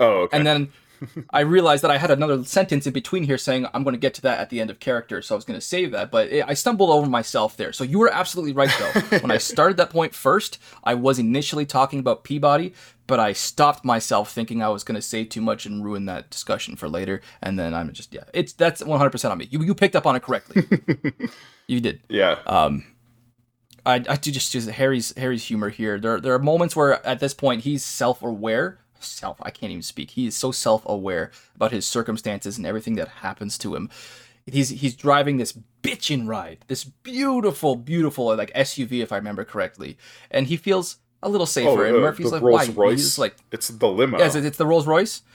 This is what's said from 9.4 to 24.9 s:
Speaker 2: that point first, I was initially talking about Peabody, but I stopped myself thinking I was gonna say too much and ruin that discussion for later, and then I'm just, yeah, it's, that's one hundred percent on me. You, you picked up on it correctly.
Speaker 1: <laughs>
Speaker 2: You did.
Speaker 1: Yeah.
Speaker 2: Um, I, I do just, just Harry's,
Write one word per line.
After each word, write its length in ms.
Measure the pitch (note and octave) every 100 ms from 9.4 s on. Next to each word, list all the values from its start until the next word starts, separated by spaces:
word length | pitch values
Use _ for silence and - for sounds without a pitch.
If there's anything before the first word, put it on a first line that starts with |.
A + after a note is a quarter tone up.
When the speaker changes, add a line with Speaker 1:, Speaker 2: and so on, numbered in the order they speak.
| - - E3 F#3
Speaker 2:
that 100 | F3
point 240 | E3 D#3+
first, 440 | - C3+ F3+ - - - -
I 80 | -
was 240 | B2 B2+ C3
initially 460 | A2+ B2+ C#3+ D3 C#3+
talking 320 | C3+ C3+ C#3+
about 220 | B2+ A2
Peabody, 520 | - D3 C#3+ D3 F3 - - _ -
but 120 | B2+
I 140 | G#2+
stopped 500 | G2 - - D3 C#3+
myself 460 | B2+ A#2 - G#2+ G#2
thinking 320 | - A2+ A#2
I 60 | G#2+
was 160 | G#2
gonna 160 | - G#2+
say 220 | - A2
too 160 | A2 -
much 240 | A2+ G#2+ G#2
and 160 | G#2
ruin 220 | G#2 G#2
that 240 | G2 F2+ -
discussion 460 | - - G2+ - -
for 100 | F2
later, 340 | E2 F#2+ G2 - -
and 160 | - F#2+
then 140 | E2
I'm 160 | E2+ E2
just, 180 | - -
yeah, 100 | - -
it's, 180 | - F3
that's 300 | - E3+ E3
one 140 | D3 D3+
hundred 120 | C#3
percent 200 | B2 B2
on 60 | F#2
me. 100 | -
You, 120 | C3+
you 120 | D#3+
picked 220 | G3+ G3 -
up 100 | D#3
on 100 | B2+
it 60 |
correctly. 420 | - B2+ - - -
Speaker 1:
<laughs> 1000 | G#3 - C3+ - - A#3+ - - _ -
Speaker 2:
You 140 | B2
did. 200 | A#2 - -
Speaker 1:
Yeah. 300 | G#2 F#2+ D2+ -
Speaker 2:
Um, 380 | E2+ D2+ C#2+ - _ _ _ _ _ _ _ _ _ -
I, 80 | B2 A#2+
I 80 | C#3+
do 140 | D3+
just, 220 | C#3 -
just 160 | C3 A2+
Harry's, 460 | A2 C3+